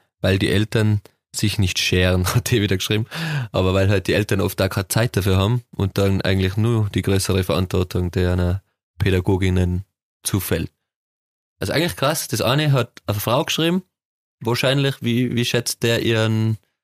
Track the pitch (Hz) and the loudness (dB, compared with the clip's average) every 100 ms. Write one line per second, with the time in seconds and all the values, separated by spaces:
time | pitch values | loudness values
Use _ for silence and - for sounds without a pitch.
0 | _ - 95 95 95 95 107 117 107 104 | _ -6 0 0 2 0 0 0 2 0
1 | - _ _ - 107 - 92 - - 90 | -4 _ _ -4 -2 0 -2 0 0 2
2 | 92 92 92 120 - 120 104 98 - 107 | 2 2 2 0 2 0 2 -2 -2 -2
3 | 117 165 160 147 117 95 92 95 98 101 | -2 -6 -4 -4 -4 0 0 2 2 2
4 | - 85 107 98 101 - 95 - 95 110 | 2 0 0 0 -2 0 -2 -2 -4 -2
5 | 120 - 95 95 98 123 - - 98 - | 0 0 2 2 2 0 -4 -4 -2 0
6 | 98 98 - 95 92 98 110 113 104 95 | 0 0 0 0 0 0 0 2 0 -2
7 | 92 98 - 95 92 78 92 95 92 90 | 0 0 2 0 0 0 0 0 -2 -2
8 | 90 92 90 90 90 98 _ _ _ - | -2 0 0 2 0 -2 _ _ _ -4
9 | 101 92 90 95 95 92 90 90 - _ | 0 2 2 2 2 2 2 -2 -6 _
10 | _ _ - 98 - 87 87 _ _ _ | _ _ -4 -4 -2 -4 -4 _ _ _
11 | _ _ _ _ _ - 95 - 170 - | _ _ _ _ _ -10 -4 -2 -2 -2
12 | 135 160 - 110 107 139 151 135 113 - | -2 -2 -4 -2 0 2 2 0 0 -8
13 | - 104 - 127 165 - 160 185 - _ | -6 -4 0 0 0 -2 0 0 -4 _
14 | _ _ _ - 113 120 131 139 139 135 | _ _ _ -8 -4 0 0 2 0 -2
15 | 120 117 123 117 120 123 - - 117 117 | -2 0 0 0 0 0 -2 -2 0 0
16 | - 113 110 110 110 110 _ _ | 2 2 2 2 0 -2 _ _